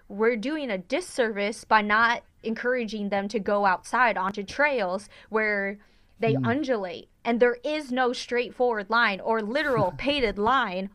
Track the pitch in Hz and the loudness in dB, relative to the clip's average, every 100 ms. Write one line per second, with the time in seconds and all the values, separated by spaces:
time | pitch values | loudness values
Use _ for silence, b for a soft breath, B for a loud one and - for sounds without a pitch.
0 | - 202 226 240 233 311 269 196 180 302 | -12 0 0 2 -2 -4 -4 -6 -2 -4
1 | 359 - 226 202 202 226 - 220 208 214 | -2 -2 -2 0 -4 -4 2 2 4 4
2 | 233 240 - _ - 226 247 254 226 214 | 4 2 -6 _ -8 -4 -2 -2 -4 -6
3 | 202 196 202 226 190 208 202 180 - 233 | -4 -2 -2 -4 0 2 2 0 0 2
4 | 247 196 185 202 196 - 294 262 185 190 | 2 2 -2 -4 -6 0 0 0 -2 -4
5 | - B B 214 214 202 196 202 b b | -8 B B 0 2 0 -2 -6 b b
6 | b - 226 175 131 254 277 233 185 160 | b -2 0 2 2 0 0 -2 -4 -8
7 | - _ - 233 240 240 285 302 277 247 | -14 _ -2 4 4 2 -2 -4 -2 0
8 | 247 247 - 240 240 - 247 220 202 220 | 0 -2 -2 -2 -2 0 0 0 0 2
9 | 233 190 233 226 208 262 302 240 190 147 | 2 0 0 -2 0 -2 0 2 0 0
10 | 247 285 233 196 208 262 226 180 196 | -2 0 0 0 2 2 0 -4 -8